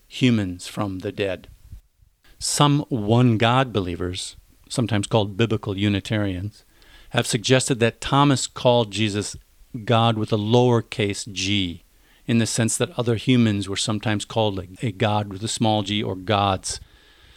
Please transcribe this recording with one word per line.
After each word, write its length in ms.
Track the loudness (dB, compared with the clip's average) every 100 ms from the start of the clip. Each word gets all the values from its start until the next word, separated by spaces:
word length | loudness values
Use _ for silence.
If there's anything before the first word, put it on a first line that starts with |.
| _
humans 580 | 0 2 2 0 -6 -12
from 340 | -6 -6 -6
the 120 | -8
dead. 360 | -4 -4 -6 -12 -20 -20 -20 _ _ _ _ _ _
Some 480 | -6 2 4 4 0
one 480 | -4 2 4 4 4
God 360 | 2 2 0
believers, 640 | -2 -4 -4 -6 -6 -10 -14 _ _ _
sometimes 380 | -4 -2 -2 0
called 300 | 0 0 0
biblical 400 | 0 0 -4 -2
Unitarians, 880 | 0 0 -2 -2 -2 -4 -8 -12 _ _ -20 -20 -6
have 160 | -4 -2
suggested 540 | -2 2 2 2 0
that 200 | 0 0
Thomas 460 | 0 4 4 2 -2
called 440 | 0 2 4 2
Jesus 460 | 0 0 0 -4 -10 -20 _ -16 -10
God 320 | 0 2 4 0
with 160 | -2
a 40 | -2
lowercase 920 | 2 4 4 2 0 -4 -2 -4 -10
g, 500 | -6 -2 0 0 -4 -16 _ _ _ -2
in 120 | 0
the 80 | 0
sense 300 | 0 0 0
that 200 | -2 -2
other 180 | -2 0
humans 520 | 2 4 4 2 -4
were 80 | -4
sometimes 480 | -4 -2 -2 -4
called 340 | -2 -2 0 -2
a, 280 | -10 -8 -8
a 60 |
god 400 | -2 0 0 -2
with 100 | -6
a 60 | -8
small 340 | 0 2 2
g 200 | 0 -2
or 140 | -4 -6
gods. 640 | 0 2 2 0 -4 -12 -14 _ _ _ -20